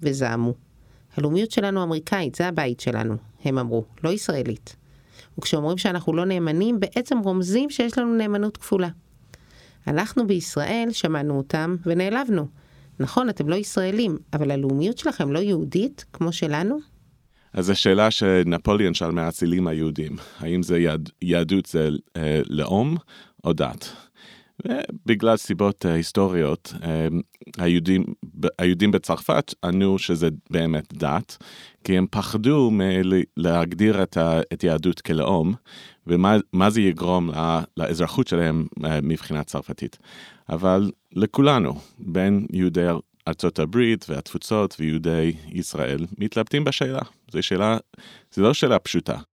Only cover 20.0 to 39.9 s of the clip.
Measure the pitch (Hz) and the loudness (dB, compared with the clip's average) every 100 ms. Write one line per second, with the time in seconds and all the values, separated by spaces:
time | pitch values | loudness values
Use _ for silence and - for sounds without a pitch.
20 | 78 80 - - 82 90 87 87 85 78 | -8 -8 -14 -12 -4 -2 0 2 2 0
21 | 76 _ 90 85 80 98 - 82 78 71 | -6 _ 0 0 2 0 0 0 0 -2
22 | _ 85 76 76 - 76 73 98 139 165 | _ -6 0 0 0 -2 0 0 0 -2
23 | - - - _ - 80 67 - - - | -6 -20 -20 _ -2 0 -2 -4 -16 -18
24 | - _ - - _ _ - 262 - - | -20 _ -20 -20 _ _ -4 -4 -6 -8
25 | 113 107 113 110 - 90 101 - 90 82 | -2 2 4 2 0 0 0 0 0 0
26 | 82 101 98 90 73 82 - - 82 80 | -2 0 0 2 0 -2 -8 -10 -6 -2
27 | 80 85 - _ - - 87 87 85 95 | -2 -2 -6 _ -18 -2 2 2 2 0
28 | - - - - 90 - 90 87 104 98 | 0 -8 -14 -4 -4 0 2 4 4 2
29 | - 85 - 76 - - 90 92 98 95 | 0 -4 0 0 0 -6 -2 2 2 2
30 | - 82 82 76 _ 87 82 78 - - | 0 0 0 -2 _ -2 0 -2 -4 -4
31 | 76 82 - - - - - _ - 92 | -2 -2 -4 -16 -20 -20 -20 _ 0 2
32 | 92 107 - 110 120 151 120 107 95 92 | 2 0 -2 0 2 4 4 4 2 2
33 | 92 92 - 78 85 85 85 85 107 101 | 4 2 2 0 2 2 0 2 2 4
34 | 90 90 82 82 - 80 87 80 90 - | 0 2 2 2 0 -2 0 2 0 -2
35 | - 80 71 90 80 120 _ - - _ | -2 0 2 2 2 -2 _ -20 -20 _
36 | 82 87 95 107 - 92 101 110 98 82 | 0 2 4 4 2 2 4 4 2 2
37 | 87 90 85 73 82 82 85 - 82 85 | 0 0 0 -2 0 0 -2 -6 -4 0
38 | 82 - 127 85 82 80 76 - 78 78 | -2 0 0 2 2 0 -2 -6 -2 -2
39 | 71 80 - 76 71 69 - 69 62 | 0 -2 -4 -6 -6 -8 -8 -10 -10